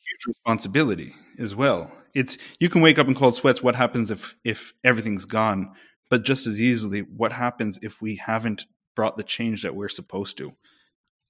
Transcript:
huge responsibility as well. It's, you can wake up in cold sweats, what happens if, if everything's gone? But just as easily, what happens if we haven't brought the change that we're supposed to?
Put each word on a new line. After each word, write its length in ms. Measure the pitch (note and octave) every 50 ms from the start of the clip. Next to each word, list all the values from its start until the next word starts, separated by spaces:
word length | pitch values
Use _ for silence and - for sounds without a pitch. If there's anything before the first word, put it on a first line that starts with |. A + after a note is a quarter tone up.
| - -
huge 180 | - - -
responsibility 880 | - - _ - A#2 A2+ A2 - F#2+ F#2+ D3 D#3+ B2 G2 D#2+ C#2+ B1+ - - - _ _ -
as 160 | A#2+ G#2 G2
well. 360 | G#2+ C#3 C#3 G#2+ F2 D#2+ - - - - _ -
It's, 240 | C#3 B2+ - - - - - - -
you 100 | E3+ F3
can 120 | - F3
wake 180 | D#3+ D#3+ C#3+ D3+
up 100 | C#3 C3+
in 60 | C3
cold 200 | - C#3 B2 A#2
sweats, 280 | - - C#3 B2 - -
what 140 | B2 A#2
happens 340 | B2 B2 A#2 - B2 A2+ G2+
if, 240 | G#2+ F#2 - - - _ -
if 280 | A#2+ G#2+ - - - - _ -
everything's 400 | B2+ B2 A2 G#2+ A2+ G#2 F#2 F#2
gone? 500 | - - A2 A2 A2 G2+ F#2+ F#2 - - - - _ _ _ _ -
But 140 | C3 A#2+ G2+
just 220 | C#3 C3+ C3 -
as 140 | A#2 G#2 G#2
easily, 400 | A#2 B2+ B2 A2+ G#2+ G2+ G2 G#2
what 320 | G2 - G2+ A2+ A2+ A#2 -
happens 460 | - B2 A#2+ - - A2+ G#2 F#2 - -
if 180 | G#2 - -
we 160 | A2 A2 G#2+
haven't 480 | F#2 - - A2+ A2+ A2+ A#2 G#2 - - _ _ _ _ _ _
brought 200 | - A2 A2 -
the 60 | A2 G#2
change 400 | - - - A#2 A#2 A2 G2+ -
that 120 | F2+ -
we're 140 | G2 G2+ G2
supposed 480 | - - - _ - G2 G2+ - - -
to? 140 | C#2 C#2+ - _ _ _ _ _ _ _ _ _ _ _ _ _ _ _